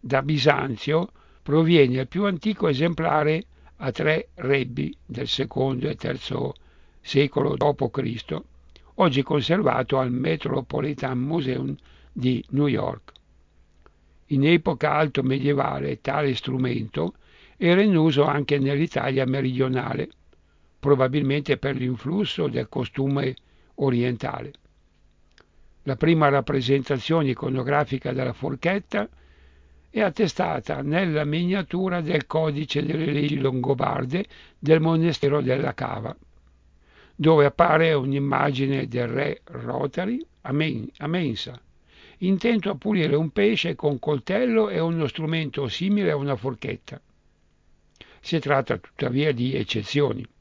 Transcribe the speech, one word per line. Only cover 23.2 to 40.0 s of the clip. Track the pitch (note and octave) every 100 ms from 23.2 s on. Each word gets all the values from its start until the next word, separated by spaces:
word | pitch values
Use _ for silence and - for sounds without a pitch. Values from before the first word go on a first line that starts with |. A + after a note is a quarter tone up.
| C3+ B2+ _ _ _ -
orientale. | C#3 B2 B2 A#2+ C3 - C#3+ - _ _ _ _ _ _ _ _ _ _ - _
La | -
prima | B2+ D#3 E3 D3
rappresentazione | C#3 B2+ C#3 A#2+ C#3 B2+ C3 - E3 C#3+
iconografica | B2 - C3 B2 C#3+ D3 C3+ C3
della | B2+ B2+
forchetta | A2 C3 C#3 E3 G3 - A3 G#3 - - - - - - - _
è | A3
attestata | G#3 D#3 G3 - E3+ C#3+ - D3
nella | C#3 D#3+ F#3+ D3+
miniatura | D3 D3+ F3 G3 F#3 F3 F#3+ F3
del | D#3 D#3 -
Codice | D#3+ D#3+ C#3+ D3+ D3
delle | E3 D#3+ D#3
Leggi | C#3+ D3 D3
Longobarde | C3 B2+ B2+ C3+ - - B2+ E3 G3+ - - _
del | - D#3+
Monastero | D#3+ E3 E3 D3+ C#3+ D3
della | B2+ B2+ C3+
Cava, | - - - A2 - - - _ _ _ _ _ - -
dove | - C#3+ D#3+ C#3+
appare | - E3+ D#3 D#3+
un'immagine | D3+ C3 C#3 C#3 C3+ C#3+ C3 C3+ C3+ B2
del | A#2+ A#2
re | B2 D3 -
Rotary | - B2+ A#2 B2+ C#3 D3